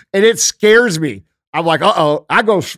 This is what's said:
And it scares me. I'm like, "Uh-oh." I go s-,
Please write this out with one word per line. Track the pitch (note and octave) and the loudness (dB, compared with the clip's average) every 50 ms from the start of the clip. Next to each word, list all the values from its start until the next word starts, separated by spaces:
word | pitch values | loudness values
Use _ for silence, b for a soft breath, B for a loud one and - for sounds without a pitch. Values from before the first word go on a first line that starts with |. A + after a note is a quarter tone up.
| B _ - | B _ -2
And | G3 G#3 | 2 2
it | A3+ A3+ - | 2 2 0
scares | - - - _ G#3+ G#3 A3 A#3+ B3 A3+ E3 D#3 | -4 -6 -4 _ 2 4 4 4 4 2 -2 -4
me. | D#3 C#3 G2+ F#2+ - _ _ _ _ _ - | -4 -6 -6 -10 -16 _ _ _ _ _ -8
I'm | D#3 E3+ | -4 -2
like, | E3+ D#3+ B2+ | -2 0 0
"Uh-oh." | E3 G3+ G#3+ F3+ D#3 D3 D3+ D3+ - - | 0 0 0 2 0 0 -2 -4 -4 -2
I | - A3+ | -2 0
go | A3+ G#3+ G#3 | 0 2 0
s-, | F3 - - - | 0 -2 -6 -8